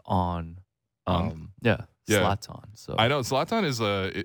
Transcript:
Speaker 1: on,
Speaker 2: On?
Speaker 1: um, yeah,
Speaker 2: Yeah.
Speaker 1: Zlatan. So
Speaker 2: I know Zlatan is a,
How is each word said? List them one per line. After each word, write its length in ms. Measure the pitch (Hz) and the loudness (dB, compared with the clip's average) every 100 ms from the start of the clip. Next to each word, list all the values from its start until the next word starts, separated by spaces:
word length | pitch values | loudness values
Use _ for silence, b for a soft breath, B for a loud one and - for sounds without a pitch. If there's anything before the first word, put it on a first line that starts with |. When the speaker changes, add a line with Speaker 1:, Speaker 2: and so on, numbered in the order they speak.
| - | 0
Speaker 1:
on, 540 | 98 87 87 82 90 - _ _ _ - | 0 2 -2 -6 -12 -20 _ _ _ 0
Speaker 2:
On? 180 | 90 - | 0 0
Speaker 1:
um, 200 | 80 80 - | -4 -12 -2
yeah, 200 | 117 101 - _ - | 0 0 -4 _ 0
Speaker 2:
Yeah. 120 | 104 | 4
Speaker 1:
Zlatan. 420 | 101 101 - - - | 4 0 -6 -16 -18
So 220 | 104 - - | -18 -6 0
Speaker 2:
I 100 | 117 | 2
know 100 | 143 | 2
Zlatan 440 | 120 131 170 226 | 0 0 0 0
is 160 | 175 120 | 0 0
a, 320 | 107 98 95 - | 0 0 -2 -4